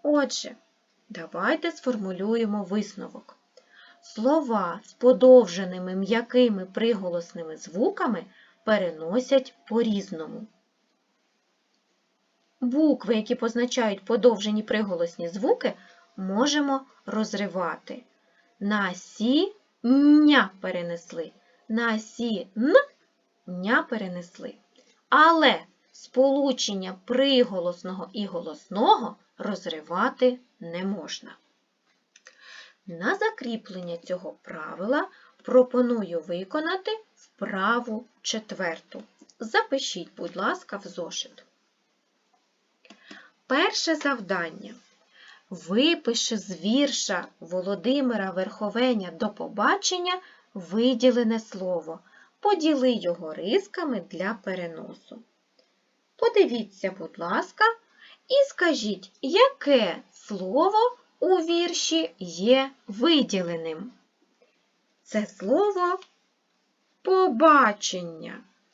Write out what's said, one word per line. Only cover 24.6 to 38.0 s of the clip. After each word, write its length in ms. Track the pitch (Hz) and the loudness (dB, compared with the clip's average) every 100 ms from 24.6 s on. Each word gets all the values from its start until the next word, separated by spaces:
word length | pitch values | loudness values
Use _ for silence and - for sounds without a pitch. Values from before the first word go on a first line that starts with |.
| _ _ _ _ _ | _ _ _ _ _
Але 500 | 285 311 330 285 175 - _ _ | 6 6 6 4 2 -6 _ _
сполучення 1040 | - - 247 269 277 277 254 - 196 185 190 - | -20 -4 2 4 4 0 -2 -4 -6 -8 -12 -4
приголосного 1040 | 254 277 262 220 190 175 175 143 190 - | 0 4 4 2 0 -4 -6 -10 -10 -10
і 120 | 214 196 | -8 -8
голосного 880 | 175 165 151 _ 196 311 415 220 - _ _ | -8 -10 -14 _ 0 4 4 0 -12 _ _
розривати 1000 | - 190 180 160 151 175 247 262 254 247 _ _ | -8 -8 -8 -12 -6 -2 -2 4 2 2 _ _
не 260 | 175 175 190 | -12 -8 -6
можна. 500 | 196 151 - - - _ _ _ _ _ _ _ _ - _ - - - _ - | -6 -10 -14 -16 -20 _ _ _ _ _ _ _ _ -20 _ -20 -20 -20 _ -16
На 280 | 170 202 392 | -6 -4 0
закріплення 800 | 427 427 254 220 - 185 175 170 | -2 -2 -8 -8 -10 -14 -10 -12
цього 380 | - 180 202 - | -8 -8 -8 -16
правила 640 | - 165 156 160 202 294 381 - _ _ | -16 -14 -12 -8 -2 0 -2 -10 _ _
пропоную 800 | - 247 254 247 247 233 185 170 | 4 4 6 2 0 0 -2 -6
виконати 720 | 165 175 190 302 320 381 427 440 _ _ | -6 -8 -4 -4 -4 -4 -4 -8 _ _
вправу 880 | _ _ 202 196 196 247 240 220 | _ _ -8 -2 0 -2 -4 -10